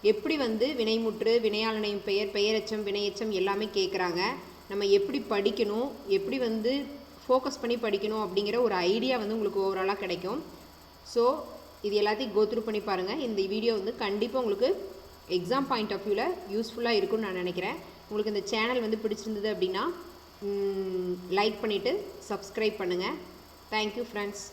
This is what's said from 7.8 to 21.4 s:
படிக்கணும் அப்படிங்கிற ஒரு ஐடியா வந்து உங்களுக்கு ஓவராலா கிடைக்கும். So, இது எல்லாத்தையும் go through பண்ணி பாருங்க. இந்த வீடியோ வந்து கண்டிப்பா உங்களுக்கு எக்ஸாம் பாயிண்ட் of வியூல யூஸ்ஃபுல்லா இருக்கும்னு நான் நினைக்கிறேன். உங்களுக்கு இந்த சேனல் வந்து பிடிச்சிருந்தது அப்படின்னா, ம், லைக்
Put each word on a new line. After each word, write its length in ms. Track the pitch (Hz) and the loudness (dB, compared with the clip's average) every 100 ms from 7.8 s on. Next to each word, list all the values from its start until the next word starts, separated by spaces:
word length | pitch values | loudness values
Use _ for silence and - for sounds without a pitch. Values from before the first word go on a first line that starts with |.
| 233 | 0
படிக்கணும் 380 | 202 214 220 202 | 0 0 -2 0
அப்படிங்கிற 340 | 185 208 233 240 | 0 2 2 2
ஒரு 100 | 190 175 | 4 4
ஐடியா 240 | 220 254 247 | 4 2 0
வந்து 140 | 208 220 | 0 0
உங்களுக்கு 260 | 202 196 190 | 0 2 0
ஓவராலா 300 | 190 190 202 | 2 0 0
கிடைக்கும். 380 | 190 175 180 262 - - - - - - - 233 | -2 -2 -2 -4 -8 -16 -20 -20 -20 -20 -2 4
So, 80 | 240 302 - - - - 208 | 4 2 -4 -14 -18 -8 0
இது 80 | 208 | 2
எல்லாத்தையும் 320 | 208 214 254 196 | 2 2 0 2
go 80 | 214 | 4
through 160 | 226 220 | 2 -2
பண்ணி 140 | 214 208 | -2 0
பாருங்க. 240 | 185 185 277 254 | -2 -2 -2 -2
இந்த 120 | 208 190 214 | 0 0 2
வீடியோ 180 | 233 220 | 2 2
வந்து 160 | 196 247 214 | -2 -2 -2
கண்டிப்பா 340 | 208 233 262 | 0 0 0
உங்களுக்கு 260 | 233 196 269 392 - - - - - 180 | 0 2 2 2 -4 -12 -18 -20 -2 -2
எக்ஸாம் 280 | 170 262 269 | 2 0 2
பாயிண்ட் 240 | 240 214 196 | 0 0 -2
of 80 | 208 | 0
வியூல 160 | 208 294 359 - | 0 0 -2 -4
யூஸ்ஃபுல்லா 380 | 208 226 - 240 214 | -2 -2 -2 2 2
இருக்கும்னு 300 | 190 220 208 | 2 0 0
நான் 140 | 185 | -2
நினைக்கிறேன். 360 | 180 180 190 320 - - - | -2 -2 -4 -6 -10 -18 -6
உங்களுக்கு 260 | 208 214 | -2 0
இந்த 100 | 202 196 | -2 -2
சேனல் 320 | 226 220 254 220 | 0 2 2 0
வந்து 140 | 220 | 0
பிடிச்சிருந்தது 460 | 214 214 - 208 214 | 0 -2 -4 -2 -2
அப்படின்னா, 300 | 190 185 190 302 349 - - - - 202 | 0 0 0 -2 -4 -12 -18 -20 -8 -4
ம், 680 | 202 196 196 190 185 180 180 180 | 0 0 0 -2 -2 -2 -4 -2
லைக் 180 | 185 | 2